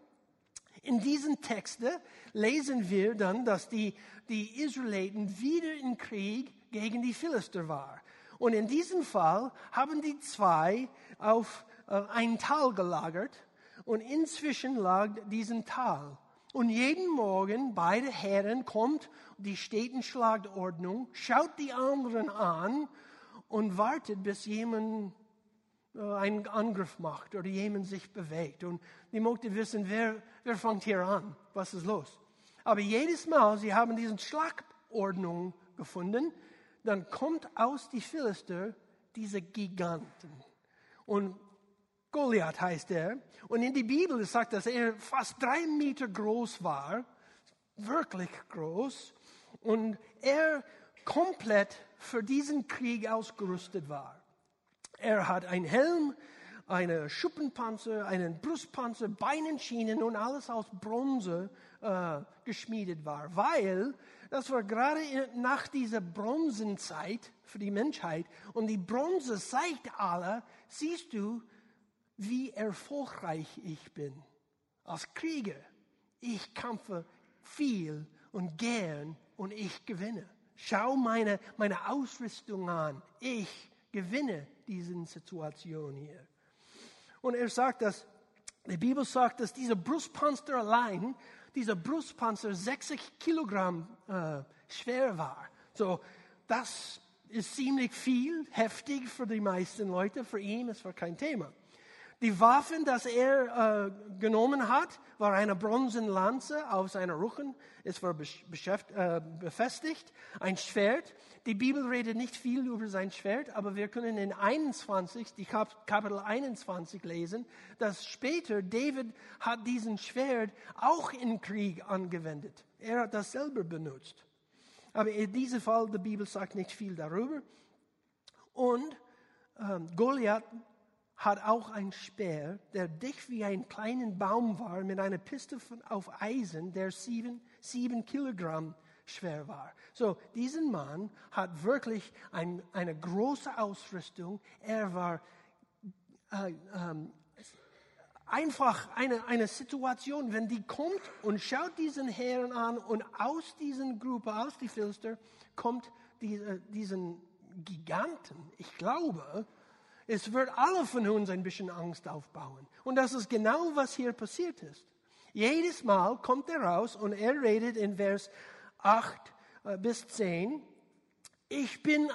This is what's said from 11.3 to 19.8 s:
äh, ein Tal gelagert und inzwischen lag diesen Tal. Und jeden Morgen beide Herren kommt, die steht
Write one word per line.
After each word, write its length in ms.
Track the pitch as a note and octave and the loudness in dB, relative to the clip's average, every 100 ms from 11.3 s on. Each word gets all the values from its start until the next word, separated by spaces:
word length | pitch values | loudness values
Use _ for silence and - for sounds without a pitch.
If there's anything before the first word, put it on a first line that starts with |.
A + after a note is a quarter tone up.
| A3+ G#3+ - - - - | 6 4 -6 -16 -16 -2
äh, 140 | G3+ G3+ | 0 2
ein 280 | A3+ A#3 A3+ | 2 2 2
Tal 360 | - D4+ C4+ | 4 6 6
gelagert 640 | G3 F3+ E3 D#3+ E3 B3 - - _ - - G#3 | 4 2 0 -2 -2 -4 -8 -20 _ -20 -12 -2
und 160 | A3 | -2
inzwischen 760 | A3+ D4 D#4+ - D4+ B3 C4 C4 | 0 2 2 0 -2 -2 0 2
lag 360 | F#3 F#3 G#3 G#3 G#3 | 4 6 4 0 -4
diesen 360 | G#3+ G#3+ A#3 | -2 -2 -4
Tal. 540 | - - A#3+ D3+ D3 C#3 _ _ _ | -4 -2 0 0 -4 -14 _ _ _
Und 160 | - A#3 | 2 4
jeden 400 | A3 B3+ D#4+ F#4 | 4 4 2 2
Morgen 640 | D4+ G#3+ F#3+ F#3+ A3 C4+ | 2 4 2 2 0 0
beide 380 | F#3+ E3+ G#3 C4+ | 2 4 4 2
Herren 540 | F#3+ G3 G3 G3+ G#3 - | -2 2 2 2 0 0
kommt, 440 | G#3+ A#3 D4+ - - - - | 2 2 2 -2 -20 -20 -10
die 180 | G3+ F#3+ | -6 -6
steht 380 | - G#3+ | -2 -2